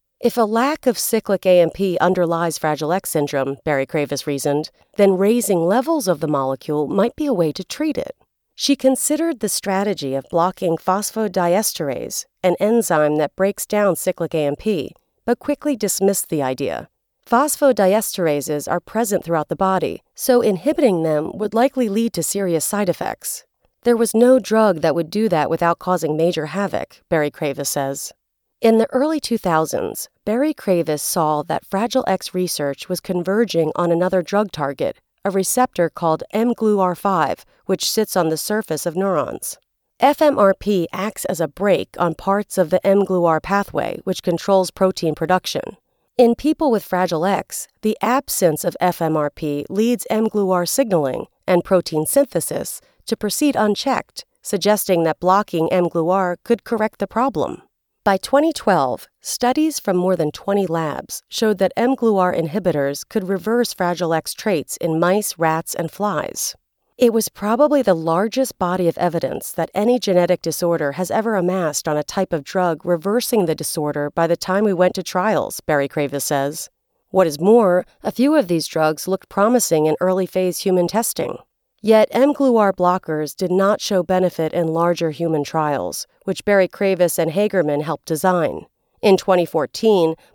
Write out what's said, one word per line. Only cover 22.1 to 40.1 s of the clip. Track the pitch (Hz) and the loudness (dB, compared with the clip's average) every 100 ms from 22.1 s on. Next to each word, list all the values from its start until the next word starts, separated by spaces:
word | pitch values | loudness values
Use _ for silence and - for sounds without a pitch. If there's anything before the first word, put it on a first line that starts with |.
to | - | -2
serious | 156 202 190 165 | -4 -2 -2 -2
side | - 208 190 | -2 -2 -2
effects." | - - - - - - _ _ _ | -2 -6 -8 -10 -12 -14 _ _ _
"There | 240 226 | 0 2
was | 233 | 2
no | 220 247 262 | 4 6 6
drug | 185 220 214 165 | 4 2 2 2
that | 160 | 0
would | 165 160 | 0 -2
do | 208 220 | -2 0
that | 165 143 | 2 0
without | 165 170 170 | 0 0 0
causing | - 180 156 156 | 0 0 0 0
major | 170 160 147 | 0 0 -4
havoc," | 180 202 - - _ - | -4 -4 -4 -8 _ -2
Barry | 160 147 | 0 0
Kravis | - 151 139 139 | -2 -4 -4 -4
says. | 147 139 139 - - _ _ _ _ | -4 -4 -6 -10 -16 _ _ _ _
In | 226 226 | 2 4
the | - | 2
early | 247 302 311 | 0 0 -2
two | - 233 | -2 -2
thousands, | 185 160 156 - 90 - - _ | 0 0 0 -2 -6 -8 -12 _
Barry | - 233 311 | -4 0 0
Kravis | - - 175 160 151 | -2 0 0 0 -4
saw | - 180 156 151 | -4 -2 0 0
that | 160 156 - | -2 -6 -4
Fragile | 196 226 262 - | -4 -2 -2 0
X | 190 - | -2 -4
research | 185 180 - 143 139 - | -4 -4 -4 -4 -6 -8
was | 180 | -8
converging | - 180 175 208 226 165 160 | -4 -4 -2 0 0 0 0
on | - 175 | 0 0
another | 170 180 185 | 0 0 0
drug | 165 202 214 | 0 -2 -2
target, | - 139 143 127 - _ _ | -4 -6 -4 -6 -6 _ _
a | 202 | -4
receptor | 190 185 247 254 - 165 | -2 0 0 0 0 -2
called | - 165 160 - | -2 -2 -2 -2
M | 214 240 | -2 0
glu | 226 220 208 | 0 2 2
R | 180 | 0
five, | 170 202 180 139 - - _ - | 0 0 0 0 -2 -10 _ -4
which | 185 - | -2 -2
sits | - 208 185 | -2 0 0
on | 160 | 0
the | 156 | -2
surface | - 214 - 156 175 | -2 -4 -2 -4 -4
of | 160 | -2
neurons. | 196 165 127 - - - _ _ _ - | 0 0 -2 -6 -10 -14 _ _ _ 0
F | 262 | 2